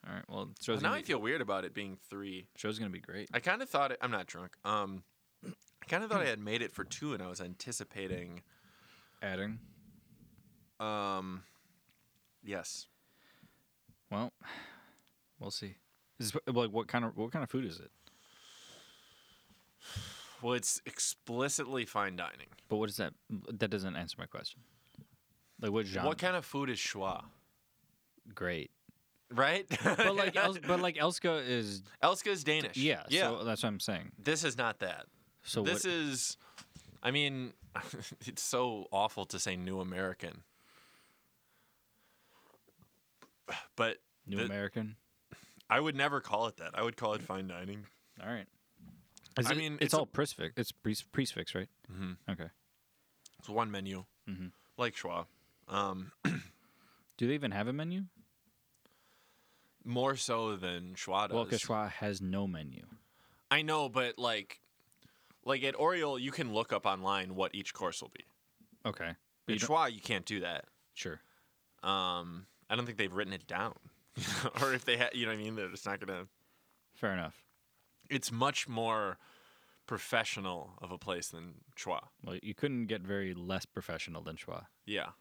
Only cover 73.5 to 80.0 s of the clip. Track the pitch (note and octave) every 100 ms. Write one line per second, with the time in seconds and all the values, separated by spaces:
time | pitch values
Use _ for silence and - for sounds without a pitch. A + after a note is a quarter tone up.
73.5 | F2 G#2+ - - _ _ - B2+ G2+ B2+
74.5 | - C3+ B2+ - A#2+ B2 B2 A2+ G#2+ G#2+
75.5 | A2 F#2 F#2+ G2+ G2 G2 F2+ F#2+ _ _
76.5 | _ _ _ _ - A2 F#2 D#2+ - _
77.5 | _ _ _ _ _ - C#3 - A#2 C#3
78.5 | C#3+ - A2+ A2+ A2 G2+ F#2 - - -
79.5 | - _ _ - A2